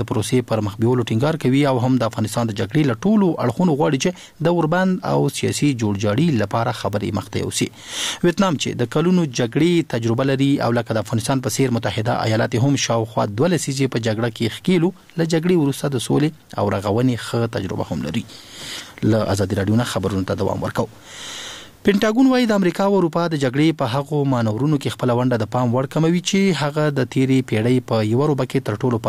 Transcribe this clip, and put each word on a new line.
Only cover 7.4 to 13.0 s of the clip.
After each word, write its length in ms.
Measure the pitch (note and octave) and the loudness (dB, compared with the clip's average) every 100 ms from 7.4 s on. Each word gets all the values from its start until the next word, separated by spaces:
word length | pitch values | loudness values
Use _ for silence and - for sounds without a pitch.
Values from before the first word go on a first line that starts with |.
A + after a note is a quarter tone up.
یوسي. 260 | F#2 - - - - - - - | -4 -2 -4 -6 -14 -8 -8 0
ویتنام 340 | F3 E3 F#3+ C#3 | 0 2 2 0
چې 180 | - A2+ | -2 -2
د 80 | A#2+ | -2
کلونو 280 | D#3 E3+ F#3 | 0 2 2
جګړې 680 | D#3+ A#2 A#2+ B2+ E3 E3+ - | 2 0 0 2 2 2 0
تجربه 340 | B2 A2+ A#2 C3+ | 0 0 2 2
لري 200 | C3+ C#3 C#3+ | 2 2 2
او 60 | A#2 A#2+ | 0 0
لکه 180 | A#2 A2 | 0 -2
د 80 | |
افغانستان 380 | G#2 A#2 - C3+ | -2 -2 0 -2
په 100 | B2 - | -2 0
څیر 200 | C3 A#2 | 0 0
متحده 400 | A#2 A2+ A2 - | -2 -2 -2 -2
ایالات 320 | A#2 A2 A2+ A#2 | 0 0 0 0
هم 180 | C3+ C3+ - | 2 0 0
شاوخوا 400 | A#2 | -2